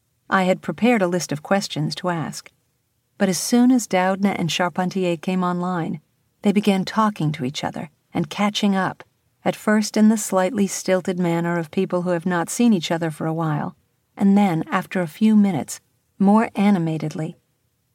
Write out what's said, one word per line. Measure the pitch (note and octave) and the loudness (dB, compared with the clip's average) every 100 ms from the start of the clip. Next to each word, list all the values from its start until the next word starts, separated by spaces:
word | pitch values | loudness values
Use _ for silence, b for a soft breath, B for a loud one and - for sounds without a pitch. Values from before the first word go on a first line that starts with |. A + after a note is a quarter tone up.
| _ _ _ | _ _ _
I | F#3+ | 0
had | F#3 F#3 | 2 0
prepared | - D#3+ A#3 A#3+ | -2 0 2 2
a | F3+ | 2
list | F3+ - | -2 -4
of | D3 | -8
questions | - G3 G3 - D3+ - | -2 -2 -2 -4 -6 -4
to | F3+ | -6
ask, | E3+ - - - _ _ _ _ _ _ _ | -4 -6 -10 -16 _ _ _ _ _ _ _
but | G3 | -2
as | F3 | -2
soon | - A#3+ B3 | 0 2 4
as | B3+ - | 4 2
Doudna | F#3 F#3 F#3+ G3 - | 0 0 0 0 0
and | E3 | -4
Charpentier | - F3+ - F3+ F#3+ F3+ E3+ | -2 -2 -2 -4 -2 -2 -2
came | - F#3 | -2 -2
online, | F3+ F3 F3+ F3+ F3 D#3 - _ _ _ | -2 -2 -4 -4 -4 -8 -12 _ _ _
they | G#3 | 0
began | G3 G3+ F#3+ | 2 2 0
talking | F3+ - G#3+ G#3 D3+ | 0 0 0 0 -4
to | D3+ | -2
each | B2+ - | -6 -6
other | - - - _ _ | -8 -8 -12 _ _
and | F3+ D#3 | -6 -6
catching | - G3+ G#3 G3+ F#3+ | -2 -2 0 0 0
up, | F3+ - - _ _ _ | -2 -6 -16 _ _ _
at | F#3+ - | -4 -2
first | - G#3+ G#3+ G#3+ | 0 0 0 4
in | G#3+ | 4
the | A3 | 4
slightly | - F#3+ F#3 G3+ F#3+ | 0 0 0 0 -2
stilted | - - F#3 F3+ F3+ | -2 0 0 0 -2
manner | F3 E3+ E3+ E3+ | 0 0 0 -2
of | D#3+ | -2
people | - F#3 F3+ | -4 -2 -2
who | F3 | -2
have | E3+ F3+ | -2 0
not | F3 E3 | -2 -2
seen | - A#3+ | 2 4
each | G3 D#3 | 4 2
other | E3+ E3 | -2 -2
for | D3+ D#3+ | -4 -4
a | |
while, | D#3+ D#3+ D3 F3+ - _ _ _ - | -2 -2 -2 -6 -10 _ _ _ 0
and | G3 G3 | 4 4
then, | G3+ D#3+ G3 | 4 0 -2
after | G3 - F#3+ | -4 -2 -4
a | E3+ | -4
few | - A3 | 0 4
minutes, | G#3+ G3+ D#3+ - - _ _ _ _ | 4 4 0 -6 -12 _ _ _ _
more | G3 G#3+ A3+ | 4 4 2
animatedly. | - G3+ G3 E3 D#3+ D#3 D#3+ D#3+ - _ _ _ _ _ | 2 2 2 0 -2 -6 -6 -8 -10 _ _ _ _ _